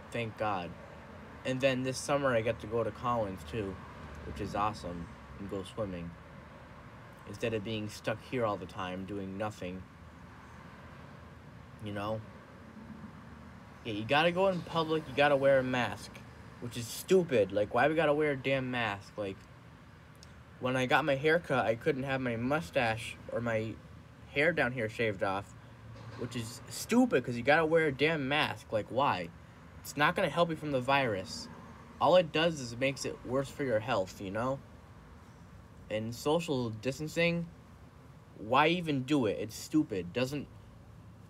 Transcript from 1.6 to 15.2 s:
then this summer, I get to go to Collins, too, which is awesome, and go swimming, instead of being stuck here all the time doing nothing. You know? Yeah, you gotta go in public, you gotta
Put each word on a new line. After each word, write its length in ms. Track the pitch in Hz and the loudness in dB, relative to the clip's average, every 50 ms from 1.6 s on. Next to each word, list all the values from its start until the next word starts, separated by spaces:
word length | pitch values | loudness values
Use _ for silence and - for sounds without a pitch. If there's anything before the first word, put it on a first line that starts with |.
then 220 | 131 135 131 127 131 | 2 2 2 2 0
this 140 | 131 127 - | -2 -2 -2
summer, 360 | - - 147 143 143 135 123 | 0 0 2 2 4 4 4
I 60 | 113 | 4
get 180 | 110 117 113 - | 2 2 0 -2
to 60 | - | -4
go 160 | 104 110 117 110 | -2 0 0 0
to 60 | 107 | 0
Collins, 520 | 104 - 120 123 120 117 107 98 95 92 - - | -2 -2 -2 0 0 0 0 -2 -4 -8 -8 -6
too, 240 | - 117 101 98 92 - - - - - - - - - - | -4 -4 -4 -4 -6 -8 -12 -14 -14 -14 -14 -14 -14 -12 -10
which 160 | 90 - - | -10 -8 -6
is 140 | 104 95 - | -6 -4 -2
awesome, 520 | 101 104 107 104 - - 87 87 87 85 82 - - - - - | 0 0 0 -2 -4 -6 -8 -8 -8 -8 -10 -14 -16 -16 -16 -12
and 100 | - 101 95 | -12 -8 -8
go 120 | 101 98 92 | -6 -8 -8
swimming, 460 | - - - 107 98 90 87 85 85 85 - - - - - - - - - - - - - - - - - - - - - - | -8 -6 -6 -4 -4 -4 -6 -8 -10 -12 -14 -16 -18 -18 -18 -18 -18 -18 -18 -18 -18 -18 -18 -18 -18 -18 -18 -18 -18 -18 -16 -14
instead 260 | - 104 104 - 117 113 | -14 -8 -4 -2 -2 -2
of 100 | 110 95 | -2 -2
being 240 | 113 113 107 104 | -4 -4 -4 -4
stuck 300 | 104 - - - 131 110 - - | -6 -8 -8 -6 -6 -6 -6 -6
here 220 | - - 127 113 | -4 -2 0 0
all 120 | 107 101 | 0 0
the 80 | 90 92 | -2 -6
time 400 | 87 - 107 95 90 90 92 95 | -8 -8 -8 -6 -6 -6 -6 -6
doing 320 | 92 104 101 95 95 95 | -6 -6 -6 -6 -6 -6
nothing. 460 | 98 - - - - 95 90 90 90 87 - - - - - - - - - - - - - - - - - - - - - - - - - - - - - - - - - - - - - - - 110 | -4 -4 -4 -6 -6 -8 -8 -8 -10 -12 -14 -18 -20 -20 -20 -18 -18 -18 -18 -18 -18 -18 -18 -18 -18 -18 -18 -18 -18 -18 -18 -18 -18 -18 -18 -18 -18 -18 -18 -18 -18 -18 -18 -18 -18 -18 -18 -16 -12 -10
You 60 | 104 | -8
know? 280 | 101 101 101 107 110 110 107 - - - - - - - - - - - - - - - - - - - - - - - - - - - - - - - - | -6 -4 -4 -2 -4 -4 -6 -10 -16 -18 -18 -18 -20 -20 -20 -18 -18 -16 -16 -16 -14 -14 -14 -16 -16 -16 -18 -18 -18 -18 -18 -18 -18 -18 -18 -18 -18 -12 -10
Yeah, 80 | 113 107 | -8 -6
you 120 | 104 110 | -4 0
gotta 260 | 117 139 147 165 175 | 2 4 4 4 4
go 160 | 175 180 190 | 4 4 4
in 140 | 196 185 170 | 4 2 0
public, 420 | 143 - 156 165 160 160 160 156 156 | -2 -2 0 0 2 2 0 0 -2
you 60 | 147 127 | 0 2
gotta 200 | 127 | 4